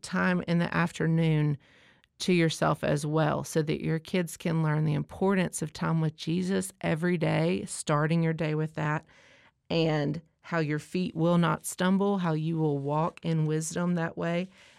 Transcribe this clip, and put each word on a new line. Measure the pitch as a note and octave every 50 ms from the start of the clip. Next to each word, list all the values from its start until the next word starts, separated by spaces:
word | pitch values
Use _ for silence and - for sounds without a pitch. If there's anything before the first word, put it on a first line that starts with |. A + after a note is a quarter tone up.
time | - - F#3 F#3 F3+ F#3 F3+ F3 - -
in | E3+ E3+
the | E3+ - -
afternoon | E3 E3+ F3 - - D#3+ D#3+ E3 E3 E3 D#3+ D#3 D3+ D3+ D3+ C#3+ - _ _ - - - - - _ _ _ _ -
to | - - F3+
yourself | E3+ E3 D#3+ - - E3 D#3 D#3+ - -
as | D#3+ D3+ C#3+ D3+
well, | D3 D3+ D#3+ D#3 D3 C#3+ - C#3
so | - - D#3+
that | D3+ D#3 D#3 C#3+
your | - D#3 D#3+ D#3+
kids | D#3 - - F#3 F3 D#3+ -
can | - - F3+ D#3+ D#3+
learn | D#3+ D#3 D3+ D3+ D#3
the | D#3 D3
importance | D3 D3+ - - - F#3 F#3+ G3+ F#3 F3 - - -
of | E3 D3+
time | - - F3 E3 E3 D#3+
with | D#3+ D#3 D#3 -
Jesus | - D#3+ E3 F#3 F#3 F3+ G3 F#3+ F#3 - - -
every | - E3 E3+ D#3 E3+ F3+ F3+ E3
day, | E3 D#3+ D#3+ D#3 D#3+ E3+ F#3 G3 -
starting | - - - - - D#3 D3 D3+ D3+ E3 E3+
your | E3 D#3+ D#3+
day | D#3 E3 D3+ D3+
with | D#3 D#3 D#3 -
that, | D#3 D#3 D3+ D3+ D#3+ - _ - - - - - - _ - _ _ _ -
and | E3+ E3 D#3+ D#3+ D#3 D3+ C#3+ C#3+ D3 E3+ - _ _ _
how | _ - F3 E3
your | D#3+ C#3+ D3+ D3+
feet | - - - F#3 F3+ - -
will | D#3 D#3+ E3+ F3 F3
not | E3+ D#3+ D#3+ - -
stumble, | - - - F3+ F#3 G3 F#3+ G3+ G3+ G3+ G3
how | F3+ E3+ D#3
you | D#3 D#3 E3 E3 D#3+
will | D#3 D3+ C#3+ C#3+
walk | C#3 C#3+ D3 D3+ D#3+ F3 - - -
in | E3+ D#3+ D#3+ D#3
wisdom | D3+ D#3 D#3 D#3+ D#3+ E3+ F3 F3 F3 F3
that | E3+ E3 E3 - F3
way, | E3+ E3+ E3+ F3 F#3 F#3 - - - - -